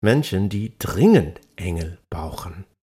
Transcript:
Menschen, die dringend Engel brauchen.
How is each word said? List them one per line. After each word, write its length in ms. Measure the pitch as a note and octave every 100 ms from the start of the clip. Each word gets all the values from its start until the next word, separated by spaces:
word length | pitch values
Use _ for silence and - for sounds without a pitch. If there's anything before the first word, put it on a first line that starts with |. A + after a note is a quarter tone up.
Menschen, 440 | G#2 C3 D3 F#2+ G2
die 240 | G2+ A2 -
dringend 600 | G2 E2+ F3 G#3 D#2 - _
Engel 440 | - F2+ E2+ E2 F2 _
brauchen. 540 | E2+ D#2+ D2+ F2 E2 F#2+ _